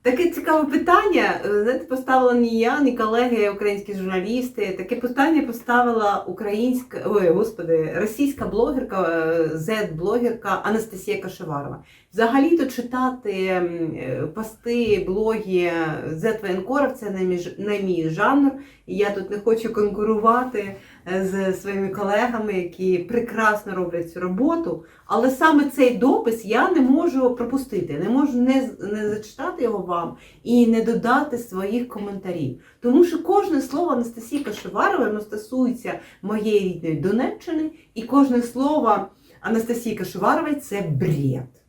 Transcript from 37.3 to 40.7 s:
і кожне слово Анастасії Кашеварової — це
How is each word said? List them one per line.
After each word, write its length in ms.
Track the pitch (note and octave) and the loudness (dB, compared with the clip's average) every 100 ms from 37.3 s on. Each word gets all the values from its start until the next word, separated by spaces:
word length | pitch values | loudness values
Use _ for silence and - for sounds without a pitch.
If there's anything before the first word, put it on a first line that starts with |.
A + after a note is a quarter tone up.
| G#4+ - D#4 D#4 - _ | -4 -6 -4 -4 -8 _
і 80 | A3+ | -12
кожне 400 | A#3 C#4 C4 A#3+ | 0 4 4 2
слово 560 | - B3 C#4 D4+ A#3 G3+ F#3+ _ _ - | 0 -2 0 2 2 2 -2 _ _ -12
Анастасії 540 | - A3+ A3+ A#3 A3+ | -2 -2 0 -2 -4
Кашеварової — 600 | G3 F3+ F#3+ G#3+ D4+ D4+ | -6 -6 -2 2 2 0
це 260 | C#4+ - | -4 -4